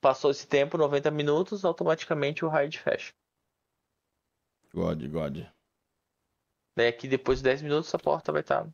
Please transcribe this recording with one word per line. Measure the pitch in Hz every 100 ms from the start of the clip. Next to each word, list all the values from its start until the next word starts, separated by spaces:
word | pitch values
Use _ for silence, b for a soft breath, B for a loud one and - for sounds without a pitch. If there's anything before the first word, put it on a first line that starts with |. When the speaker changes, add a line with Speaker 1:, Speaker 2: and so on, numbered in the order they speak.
Speaker 1:
Passou | 139 131 147
esse | 139 -
tempo, | 143 139 165
noventa | 143 143 151
minutos, | 151 147 151 190 202
automaticamente | 185 170 175 160 - 156 143 156
o | 160
raid | 156 147 -
fecha. | - - - - _ _ _ _ _ _ _ _ _ _ _ _ _ _ _
Speaker 2:
God, | 87 85 80 69
God. | 80 76 71 - _ _ _ _ _ _ _ _ _ _ _ _ -
Speaker 1:
Daí | 120
aqui | 117 135
depois | 131 127 131
de |
dez | 131 139
minutos | 151 147 -
a | 165
porta | 147 160 -
vai | 151
tá, | - 139 160